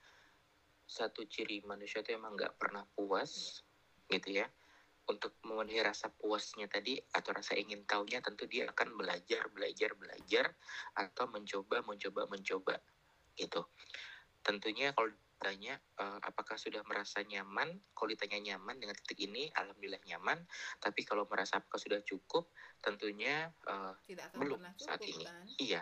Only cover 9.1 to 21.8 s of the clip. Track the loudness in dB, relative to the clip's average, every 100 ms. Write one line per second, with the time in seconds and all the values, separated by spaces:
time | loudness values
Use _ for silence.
9.1 | 0 2 2 2 0 -2 2 0 0 -10
10.1 | -12 4 6 6 0 -10 -8 -2 -2 0
11.1 | 0 0 0 -2 -2 2 2 2 -2 -2
12.1 | 0 0 -2 0 2 2 -2 -4 _ _
13.1 | _ _ -4 -2 0 -2 -8 -12 -10 -10
14.1 | -14 -18 _ 2 2 0 2 4 6 4
15.1 | 2 _ -4 -2 -2 -4 -6 -8 -4 -4
16.1 | -4 -4 -4 -4 -4 -4 -4 -2 -2 -2
17.1 | -4 -2 -4 -2 0 0 -4 -12 -2 0
18.1 | 2 -2 -2 -2 -4 -6 -8 -8 -6 -8
19.1 | -4 -4 -2 -2 -2 -2 -6 -6 -6 -6
20.1 | -2 0 0 -2 -8 -8 -2 0 0 0
21.1 | 2 2 0 2 0 0 -4